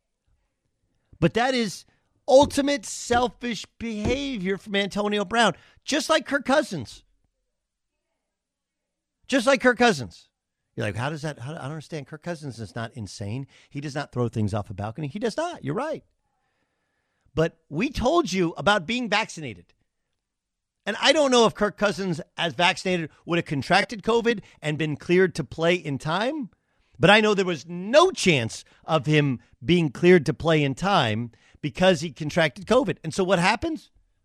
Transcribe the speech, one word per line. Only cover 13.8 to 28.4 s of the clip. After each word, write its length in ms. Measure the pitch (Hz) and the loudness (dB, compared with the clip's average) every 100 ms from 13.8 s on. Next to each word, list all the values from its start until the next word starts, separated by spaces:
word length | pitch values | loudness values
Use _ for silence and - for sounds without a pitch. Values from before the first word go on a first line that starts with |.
does 140 | 147 143 | -8 -8
not 160 | 139 | -8
throw 160 | 123 117 | -4 -2
things 260 | 117 104 | 0 -2
off 160 | 104 - | -2 -6
a 60 | 95 | -8
balcony." 320 | 104 - 147 | -8 -8 -10
He 100 | - | -4
does 180 | 226 - | -4 -4
not. 280 | 339 320 | -6 -6
You're 100 | 131 | -8
right. 300 | 170 302 208 - _ _ _ _ _ _ _ _ _ _ _ _ | -6 -6 -8 -14 _ _ _ _ _ _ _ _ _ _ _ _
But 240 | 156 160 - _ | -2 -2 -4 _
we 220 | 143 269 | -6 -4
told 420 | - 240 339 233 | -2 0 2 0
you 220 | 185 170 - | 0 -2 0
about 300 | 156 208 160 | 2 2 0
being 240 | 240 233 | -4 -2
vaccinated. 640 | 202 220 - 143 90 - _ _ _ _ _ _ _ _ _ _ _ - | -2 -2 -8 -12 -14 -18 _ _ _ _ _ _ _ _ _ _ _ -10
And 100 | - | -2
I 100 | 247 | 2
don't 200 | 311 277 | 2 4
know 160 | 247 220 | 4 4
if 80 | - | 2
Kirk 200 | 208 - | -4 0
Cousins, 460 | 208 175 196 160 - - | -2 -2 -4 -6 -8 -6
as 160 | 165 | -6
vaccinated, 560 | 117 175 185 190 180 156 - - | 0 0 0 -2 -2 -4 -12 -4
would 140 | 170 | -4
have 80 | - | -2
contracted 560 | 143 - 185 - 220 | -6 2 2 2 -4
covid 380 | 220 233 233 214 - _ | -2 0 0 -2 -6 _
and 160 | 151 151 | -6 -4
been 180 | 156 139 | -4 -4
cleared 380 | - 180 185 - | 2 4 4 0
to 80 | |
play 300 | 135 - 165 | -8 -2 0
in 240 | 180 156 135 | 0 -4 -6
time. 540 | 151 175 233 311 208 - _ _ _ - | -4 -4 -2 -4 -8 -14 _ _ _ 2
But 100 | 170 | 6
I 100 | 214 | 6
know 140 | 214 | 6
there 120 | 196 185 | 2 0
was 200 | 156 165 | -4 -8
no 440 | 175 196 285 370 | -10 2 6 6
chance 520 | 285 190 143 | 4 2 2